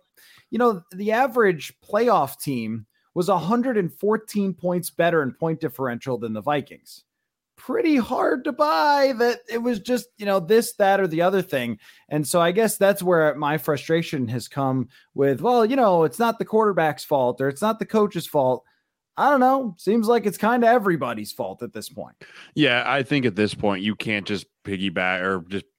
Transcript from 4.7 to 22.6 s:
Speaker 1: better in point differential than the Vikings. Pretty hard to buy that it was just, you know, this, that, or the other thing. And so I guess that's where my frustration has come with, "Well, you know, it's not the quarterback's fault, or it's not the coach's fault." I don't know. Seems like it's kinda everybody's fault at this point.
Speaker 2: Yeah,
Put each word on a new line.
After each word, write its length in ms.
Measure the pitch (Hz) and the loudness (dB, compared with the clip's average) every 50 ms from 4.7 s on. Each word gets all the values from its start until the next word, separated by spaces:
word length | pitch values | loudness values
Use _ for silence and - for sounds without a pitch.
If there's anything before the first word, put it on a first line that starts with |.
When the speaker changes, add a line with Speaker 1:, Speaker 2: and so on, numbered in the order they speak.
| 180 180 170 - | -2 -2 -4 -4
Speaker 1:
better 320 | - - 170 170 170 160 143 | -2 0 0 2 2 2 0
in 100 | 127 117 | -2 -4
point 280 | - 165 165 160 - | -4 -4 -4 -4 -4
differential 580 | - 147 - - 135 127 120 117 - 135 127 117 | -6 -8 -6 -4 -4 -4 -4 -6 -6 -6 -6 -4
than 160 | 117 113 110 | -4 -6 -6
the 80 | 110 101 | -6 -4
Vikings. 600 | 143 147 143 - - 82 - _ - - - _ _ _ _ _ _ _ _ _ _ _ | -2 -2 -2 -4 -6 -14 -20 _ -20 -20 -20 _ _ _ _ _ _ _ _ _ _ _
Pretty 400 | - - - 254 - - 320 302 | -16 -8 -4 -2 0 2 2 2
hard 480 | 262 214 - 254 - - - 311 262 254 | 2 2 0 -2 -2 0 0 0 -2 -2
to 80 | 302 - | -4 -2
buy 600 | - 294 302 320 320 302 294 285 285 277 269 262 | 0 0 0 2 2 2 2 4 4 4 2 2
that 220 | 220 240 240 233 233 - - | 2 0 0 0 -2 -6 -8
it 100 | 226 233 | -6 -4
was 200 | 233 247 240 196 | -2 -2 -2 -2
just, 300 | 180 - 247 240 - - _ - | -2 -2 -2 -4 -4 -8 _ -8
you 80 | 208 | -2
know, 140 | 202 196 196 | 0 0 0
this, 320 | 165 156 220 226 226 - - | 2 2 4 2 2 2 0
that, 260 | - 202 190 196 196 | 2 2 4 4 4
or 60 | 196 | 2
the 160 | 180 156 160 170 | 0 0 0 2
other 180 | 185 196 190 | 2 2 0
thing. 380 | 170 - - 131 120 117 110 - _ - - _ _ _ | 0 -2 -2 -2 -2 -2 -4 -8 _ -18 -20 _ _ _
And 180 | 143 151 151 | -4 -4 -2
so 140 | 131 - 175 | 0 2 2
I 100 | 170 170 | 2 2
guess 260 | 180 214 226 208 - | 2 2 2 0 2
that's 260 | - 196 196 202 202 185 | 2 2 2 2 2 2
where 300 | 180 180 165 156 151 135 | 2 4 4 4 2 2
my 220 | 143 151 143 151 156 | 0 -2 -2 -2 -2
frustration 680 | - - 151 131 - - 165 170 165 - - 131 123 110 | -2 -2 -2 -2 -2 0 0 0 0 -2 -4 -4 -4 -4
has 200 | 123 120 - - | -4 -6 -8 -8
come 400 | - 143 139 131 131 131 123 - _ _ _ _ _ | -6 -4 -2 -2 -2 -2 -4 -6 _ _ _ _ _
with, 260 | - 139 139 135 120 | 0 0 2 0 0
"Well, 240 | 156 233 247 240 220 | 0 2 2 2 2
you 120 | 220 269 | 2 2
know, 260 | 269 247 202 180 170 160 | 2 4 4 4 4 2
it's 160 | 151 - - | 2 0 0
not 220 | 233 233 226 - | -2 -2 -2 -2
the 40 | 190 | -4
quarterback's 600 | - - 220 220 208 190 170 165 151 139 - - | -2 0 2 2 2 2 2 0 0 0 -4 -4
fault, 360 | - 151 139 127 123 123 - | -2 0 0 2 0 0 0
or 80 | 135 139 | -2 -4
it's 140 | 135 - 208 | -2 -2 -2
not 160 | 214 220 220 | -2 -2 -4
the 80 | 202 | -4
coach's 400 | - - 220 208 202 - 175 - | -2 0 0 0 0 -2 -6 -8
fault." 380 | - - 147 131 131 123 - - _ _ _ _ _ _ _ _ _ _ | -4 -2 0 2 2 0 -2 -4 _ _ _ _ _ _ _ _ _ _
I 140 | - 202 269 | -2 2 2
don't 80 | 294 262 | 4 4
know. 380 | 247 262 269 269 262 214 170 - | 4 4 4 2 0 -4 -8 -6
Seems 300 | - 180 214 240 214 214 | -2 0 0 2 2 2
like 180 | 240 233 220 | 2 2 0
it's 100 | 208 - | -2 -2
kinda 300 | - - 214 247 247 233 | -2 0 0 2 4 4
everybody's 640 | 226 247 247 202 196 170 143 135 123 120 107 104 - | 4 4 4 4 2 0 0 -2 -4 -6 -8 -10 -10
fault 320 | - - 117 95 98 - 123 | -10 -8 -8 -8 -8 -10 -12
at 100 | 117 - | -12 -12
this 160 | 110 101 - | -12 -14 -14
point. 280 | - 104 76 60 - _ - - - - - - _ | -14 -16 -16 -16 -18 _ -20 -20 -20 -20 -20 -8 _
Speaker 2:
Yeah, 260 | - | 2